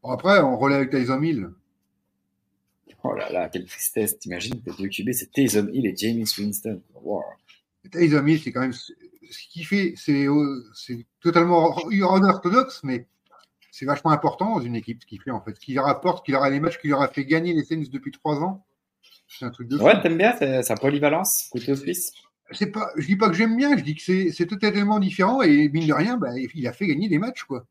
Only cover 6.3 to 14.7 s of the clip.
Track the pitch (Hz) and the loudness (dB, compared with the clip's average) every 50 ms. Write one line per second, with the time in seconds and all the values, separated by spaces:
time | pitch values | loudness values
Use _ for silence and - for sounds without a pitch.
6.3 | - - 101 104 98 - - 117 104 87 _ _ _ - - 73 101 87 - - | -4 -4 -4 -6 -6 -6 -8 -8 -8 -10 _ _ _ -14 -8 -6 -6 -6 -6 -10
7.3 | - _ _ _ - _ _ _ _ _ _ - - 170 175 156 147 147 139 151 | -16 _ _ _ -20 _ _ _ _ _ _ -10 0 2 4 4 4 4 4 4
8.3 | 160 151 - 156 - 123 127 131 123 - - - - _ - - _ _ - - | 2 2 0 -4 -4 -4 -4 -4 -4 -8 -14 -20 -20 _ -20 -20 _ _ -20 -20
9.3 | - - - _ - 165 165 - 196 202 190 170 - - - - 143 139 143 139 | -20 -20 -20 _ -14 -14 -4 -2 0 0 0 -2 -4 -4 -2 0 2 2 2 2
10.3 | 143 147 147 139 139 127 113 - _ - - - 123 117 117 _ _ _ - 170 | 2 2 2 0 -4 -8 -12 -16 _ -20 -14 -12 -12 -12 -12 _ _ _ -2 2
11.3 | 165 175 170 175 175 170 160 165 165 170 175 - 214 196 196 180 190 190 196 196 | 4 4 4 6 4 4 4 4 2 0 -4 -2 0 2 4 4 4 6 6 4
12.3 | 185 190 - 175 202 254 262 262 - - - 135 127 117 120 _ _ _ _ _ | 4 2 0 2 2 2 2 2 -8 -10 -6 -6 -6 -6 -8 _ _ _ _ _
13.3 | _ _ _ _ _ _ _ _ - - 135 135 143 139 - 160 151 143 - 143 | _ _ _ _ _ _ _ _ -16 -8 -4 -4 -4 0 2 2 2 4 2 -2
14.3 | - - 185 220 226 170 120 120 | -2 0 -2 -2 -2 -2 -4 -4